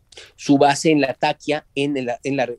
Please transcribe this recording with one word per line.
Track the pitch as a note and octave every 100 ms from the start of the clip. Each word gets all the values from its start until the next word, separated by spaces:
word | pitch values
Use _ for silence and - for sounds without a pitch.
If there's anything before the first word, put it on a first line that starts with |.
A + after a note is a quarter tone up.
| _ - - -
su | - C#3
base | C#3+ C#3 E3
en | D3+
Latakia, | C3+ - D3+ D3 - D3+ - C#3
en | C#3+ C#3 A#2+
la, | A#2+
en | C#3 C#3
la, | B2